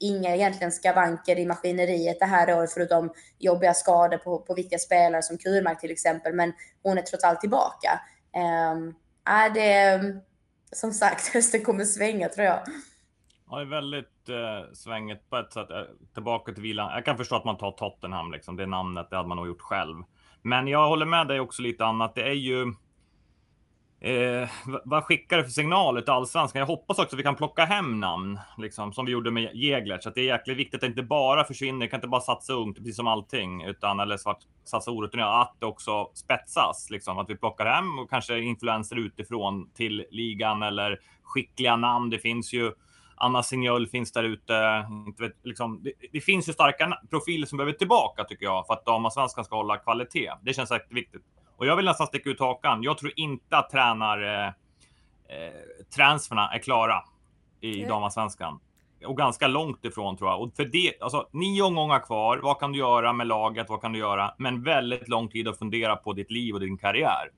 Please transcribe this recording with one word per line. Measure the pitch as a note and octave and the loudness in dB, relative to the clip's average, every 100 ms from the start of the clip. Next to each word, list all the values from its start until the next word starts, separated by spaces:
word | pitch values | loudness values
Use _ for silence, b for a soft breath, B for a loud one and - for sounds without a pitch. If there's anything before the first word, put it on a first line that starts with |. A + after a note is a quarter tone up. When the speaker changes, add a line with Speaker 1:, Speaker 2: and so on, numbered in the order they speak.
Speaker 1:
Inga | G3+ G3 F3+ F3+ | -4 0 2 4
egentligen | G3+ F#3+ F3 | 2 2 -4
skavanker | E3+ F#3 F#3 E3+ E3+ - F3 | 0 4 4 4 2 2 2
i | F3 | 2
maskineriet | E3+ F3+ F3+ F3+ F3 E3+ - | 0 0 2 2 2 0 2
det | F#3+ | 4
här | F#3 E3+ E3+ | 6 6 4
året, | E3+ | 2
förutom | - E3+ E3+ E3+ B B _ | 0 4 4 2 B B _
jobbiga | F#3 F3 F3+ | 2 6 6
skador | E3+ - F3 E3+ E3+ | 4 6 6 6 4
på, | F3+ E3 | -2 -4
på | - | -2
viktiga | F3+ F#3 E3+ | -4 -2 -4
spelare | - F3+ E3+ E3 | 2 6 6 4
som | E3 E3+ | -2 -4
Kurmark | F#3+ G3 F3+ D#3+ | 2 2 2 0
till | E3 | -6
exempel, | D#3+ E3+ D#3+ E3 | 0 0 0 0
men | F3 E3+ E3 B B | 2 0 -2 B B
hon | G3 F#3+ | 0 0
är | |
trots | F3 F3+ | 0 2
allt | F3 E3+ | 4 4
tillbaka. | G3+ - - - - - B B _ | 2 2 2 0 0 0 B B _
Ehm, | F3 F3 E3 E3 D#3+ E3 D#3+ _ _ | -2 2 2 2 0 -6 -12 _ _
ja, | - G#3+ A3 | 2 4 4
det, | A3 G#3+ G3+ G3 F#3+ G3+ G3 - _ _ _ _ | 4 6 8 8 6 2 -4 -14 _ _ _ _
som | - A3+ | -6 -4
sagt, | A3 G3+ - - | 2 2 2 0
<laughs> | |
hösten | A#3 A#3 A3 | 2 4 2
kommer | A3 G3 | 2 0
svänga, | G3+ G#3 G#3+ G#3+ E3+ | 0 0 0 0 -2
tror | - G3 | 2 2
jag. | - C4 D4+ B B B _ _ _ _ | 2 -2 -12 B B B _ _ _ _
Speaker 2:
Ja, | B2+ | -10
det | |
är | C#3 | -6
väldigt, | D3+ C#3+ C#3+ A#2+ _ - | -6 -6 -8 -10 _ -10
eh, | A#2+ A2+ G#2 D#2+ | -6 -6 -8 -10
svängigt | - A2+ A2+ G#2+ G#2 _ | -16 -10 -8 -8 -12 _
på | B2+ | -6
ett | G#2 | -6
sätt. | A2+ F#2+ | -10 -10
Eh, | F2+ F2 - F2 | -10 -10 -16 -16
tillbaka | - G#2+ A2+ A#2 | -10 -4 -4 -4
till | G2 | -10
vilan. | A2 G#2 G2+ | -8 -6 -4
Jag | G2+ | -2
kan | A#2+ A2+ | -2 -2
förstå | A#2+ A#2 | -2 -2
att | |
man | A#2 G2 | -2 -4
tar | G2+ | -6
Tottenham, | - G2+ - F2+ F#2 E2+ | -6 -8 -8 -10 -8 -8
liksom. | D2 - F2+ | -12 -12 -8
Det | F#2+ | -6
namnet, | F#2 F#2 F2+ E2 | -4 -4 -6 -6
det | F#2+ | -6
hade | F2 | -4
man | F2 | -6
nog | F2 | -8
gjort | E2+ | -10
själv. | - G2 D#2+ D#2+ F2+ b b b | -6 -4 -4 -8 -16 b b b
Men | A#2+ B2 C3+ | 0 0 2
jag | D3 D3+ | 4 4
håller | D#3 D#3 | 4 2
med | E3+ C#3+ | 2 2
dig | C3+ | -2
också | B2+ - | -4 -4
lite, | B2 A2+ | -6 0
Anna, | A2+ A2+ | 0 2
att | A2+ | 0
det | A#2+ | -2
är | A#2 | -2
ju, | C#3+ B2+ B2+ B2 G2+ _ _ _ _ _ _ _ _ _ _ _ _ | -2 -2 -2 -2 -6 _ _ _ _ _ _ _ _ _ _ _ _
eh, | G#2+ B2+ B2 B2 A#2 B C3+ | -4 0 0 0 -4 B -10
v-, | C3+ | -10
vad | C3 D3+ | -2 -2
skickar | - D#3+ - F3 | 2 -2 2 0
det | |
för | C3 | 0
signaler | C#3+ D3+ F#3 D#3+ A#2+ | -2 0 2 2 0
till | A#2+ | 0
Allsvenskan? | B2+ B2+ E3 C#3+ C#3 | 0 0 -2 0 0
Jag | C#3 | -2
hoppas | E3 - G3 | -4 -2 -2
också | E3+ C3 | 0 0
att | |
vi | |
kan | C#3+ C3+ | -2 0
plocka | D3+ - | -2 2
hem | D#3+ G#3 D#3 A2 | 2 2 -2 -2
namn, | F#2+ E2+ F#2+ G2+ B B | -2 -2 -4 -8 B B
liksom, | G#2+ - G#2 | -12 -10 -8
som | A#2 B2+ | -6 -4
vi | |
gjorde | A#2+ A2+ | -2 -2
med | A2+ A#2 | -2 -4
Jägler. | A#2 C#3+ C3+ G2+ F#2 | -2 0 0 -2 -8
Så | A2+ | -6
att | |
det | B2+ | -2
är | C3 | 0
jäkligt | A#2+ C3 C3 | 0 -2 -4
viktigt | C#3 | -4
att | B2+ | -4
det | B2+ | -4
inte | A#2 | -4
bara | A#2 D3 C3 D3 | -2 0 4 4
försvinner. | D3 B2 C3+ C3 | 2 -2 -6 -4
Det | A#2+ | -4
kan | C3 | -6
inte | A#2+ | -2
bara | B2+ | -2
satsa | B2+ A#2+ - | 0 -4 -2
ungt, | B2+ G#2+ G2 | -4 -4 -8
precis | A#2 G#2 | -12 -4
som | A#2 | -2
allting, | A2 G2 C3 F#2 F2+ | -2 -4 -6 -6 -8
utan, | F2+ G2 G2+ G2+ | -10 -4 -2 -2
eller | G2+ G2+ | -2 -4
svart-, | G#2 G2+ _ _ | -4 -8 _ _
satsa | - A2+ B2 | -6 -6 -4
orutinerat, | A#2 G#2 A#2+ G#2+ A#2 A#2+ | -6 -4 -2 2 4 2
att | - | 0
det | A2+ | -6
också | - - G#2+ - | -6 -4 -4 -4
spetsas, | - - C3 - E3 G2+ - - | -10 -4 -4 -2 0 0 0 -8
liksom. | G#2 - F#2+ | -10 -6 -6
Att | G2 | -6
vi | G#2 | -4
plockar | A2+ - A2 | -4 -2 2
hem | D3 F#3 C#3 | 2 0 -6
och | B2 | -4
kanske | B2+ - A#2 | -4 -2 -4
influenser | A#2 A#2 A#2 A2 G#2+ A#2+ | -4 -4 -2 -2 -4 -6
utifrån | G#2 - G#2+ A#2 G2 G2 F2 | -6 -8 -8 -4 -2 -4 -8
till | - A2+ G#2 - | -6 -4 -4 -6
ligan | G#2+ A#2 G#2 A2 G#2+ | -6 -6 -2 -2 0
eller | G#2 G2+ G#2 G2 b b | -2 -2 -2 -4 b b
skickliga | - C3+ - - B2 A#2 | -6 -6 -6 -2 2 4
namn. | B2 B2 A#2+ | 4 2 0
Det | A2+ | -2
finns | A#2 A#2 A2+ | -4 -4 -6
ju, | B2 A#2 - b b b b | -4 -4 -4 b b b b
Anna | B2 B2 | 0 0
Signöl | - C3 B2 A#2+ A#2 | 0 -2 0 0 0
finns | B2+ A#2 | -4 -4
där | A#2+ | -2
ute. | A2+ G#2+ - A2+ A2 A2 G#2+ G#2+ G#2+ | -2 -4 -2 2 2 2 -4 -10 -14
Inte | G#2+ | -10
vet, | A2+ - | -10 -10
liksom, | B2 A2 A#2 A2 | -14 -8 -6 -6
det, | B2+ - - | -10 -12 -12
det | D3 | -4
finns | - F#3+ D#3+ | 0 0 -2
ju | |
starka | D#3 C#3+ C#3+ D#3+ | 4 4 6 -2
na-, | - - | -2 -4
profiler | D#3 D#3+ E3 C#3 | -4 -2 -4 -4
som | C#3+ | -4
behöver | D3 | -4
tillbaka, | D3 F3+ A#3 A2 - | -2 4 4 4 -4
tycker | - G2+ | -8 -6
jag, | G2+ F#2+ - | -2 -2 -2
för | |
att | A2+ | -2
damallsvenskan | - A2+ A2+ C#3 B2+ - | 0 0 0 -2 -2 -4
ska | G#2 A2 | -6 -4
hålla | G#2 G#2 | -2 -2
kvalitet. | - A#2 B2 D#3+ F#2 - | 0 -2 -2 -6 -6 -6
Det | G#2 | -6
känns | C3 A#2+ | -4 -2
säkert | A#2 - | -4 -4
viktigt. | A#2+ - - - _ _ _ | -8 -8 -14 -20 _ _ _
Och | C3+ | 2
jag | F3+ | 2
vill | |
nästan | F#3+ - D3+ | 2 2 0
sticka | C#3 C#3 | -2 -6
ut | B2+ | 0
hakan. | C3 B2 D3 A2+ | 0 2 0 2
Jag | B2+ D3+ | 0 -2
tror | C#3+ D#3 | -4 -6
inte | D#3 C3 - D3+ | -6 -6 2 2
att | - | 2
tränar-, | C3+ A#2+ A2 A2 G#2 G#2 G#2 | 4 4 4 0 0 -2 -2
eh, | G2+ | -4
eh, | - _ _ _ _ _ _ - C#2 E2 D2+ - - F#2 | -6 _ _ _ _ _ _ -16 -14 -12 -14 -20 -20 -10
transferna | - C#3+ D3 - A2 G#2 | 4 6 6 0 0 0
är | G2+ | -2
klara | - A#2+ A2+ F#2+ - _ _ _ _ _ | 2 4 4 2 -2 _ _ _ _ _
i | A2 | -8
Speaker 3:
Nej. | G2+ F#2+ | -6 -4
Speaker 2:
damallsvenskan. | G#2+ G#2 A2+ G#2 - E2 D2 _ _ _ _ | -2 -2 -2 -4 -4 -10 -10 _ _ _ _
Och | A2 C3+ | -8 0
ganska | C3+ - C#3 | 0 2 0
långt | C#3+ D#3+ B2 | 0 -2 -6
ifrån, | A#2 - G2 F#2+ | -10 -6 -6 -4
tror | F#2+ | -2
jag. | F#2 | -2
Och | A#2 - | -2 -4
för | |
det, | B2 D#3+ E3+ - | -2 2 0 0
alltså, | A#2+ A#2 - | -2 -2 -4
nio | D3 F#3+ G3 | -4 -2 2
omgångar | G3 E3 D3+ C3+ | 2 2 2 2
kvar. | - A2 A2 C3 | 2 0 2 2
Vad | C#3 C#3 | 2 0
kan | C#3+ | -2
du | C#3 | 0
göra | B2+ A#2+ A#2 | 4 4 4
med | A#2+ A#2 | 2 0
laget? | A2 A2 A2+ G2+ | 0 0 -2 -4
Vad | G#2+ | -4
kan | A2+ | -4
du | A2 | -2
göra? | G#2+ G2 G2+ - | 0 0 0 -2
Men | C3 B2 | -4 -2
väldigt | C3+ C#3+ A#2+ B2 A#2 | 2 2 2 -4 -2
lång | A2+ A2+ | -2 -2
tid | A2+ A2 | -4 -4
att | G#2 | -4
fundera | A2 A2+ A2+ G#2 | -4 -2 0 0
på | G#2+ | -2
ditt | G2 G2 | -6 -6
liv | A#2 A#2+ | -6 -4
och | G2+ | -4
din | F#2+ F#2+ | -6 -2
karriär. | G2+ A2 D3+ D2 D2+ | 0 2 2 0 -4